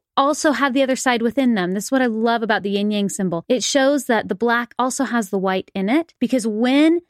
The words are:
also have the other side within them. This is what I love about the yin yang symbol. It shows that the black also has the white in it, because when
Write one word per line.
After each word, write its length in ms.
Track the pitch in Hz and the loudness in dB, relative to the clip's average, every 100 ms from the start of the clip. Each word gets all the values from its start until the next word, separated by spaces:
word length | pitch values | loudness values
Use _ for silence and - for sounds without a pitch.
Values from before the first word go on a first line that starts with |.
| _ - | _ 0
also 360 | 277 302 320 | 0 2 0
have 200 | 240 277 | 0 0
the 100 | 254 | 2
other 140 | 269 262 | 0 0
side 260 | 262 240 | 0 0
within 320 | 233 226 262 | 0 0 2
them. 180 | 220 175 | 2 0
This 120 | 196 | -4
is 80 | 196 | -2
what 100 | 269 | 0
I 40 | 254 | 0
love 360 | 220 233 233 | 0 0 0
about 200 | 220 208 | 0 -2
the 80 | 185 | 0
yin 200 | 202 208 | -2 0
yang 180 | 208 202 | 0 -2
symbol. 360 | - 190 165 - | -2 -2 -4 -2
It 140 | 254 | -2
shows 440 | - 285 269 294 - | 0 2 2 2 0
that 220 | 226 185 | -2 -2
the 60 | |
black 400 | 196 233 233 240 - | -2 0 0 -2 -4
also 260 | 254 247 | -2 -2
has 260 | 247 233 208 | -2 -2 -2
the 80 | 202 | -2
white 320 | 190 190 - | -2 -2 -4
in 140 | 196 190 | -4 0
it, 260 | 285 330 _ | 0 -2 _
because 280 | 240 262 220 | -2 0 -2
when 540 | 214 247 269 320 339 - | 0 2 4 4 2 -2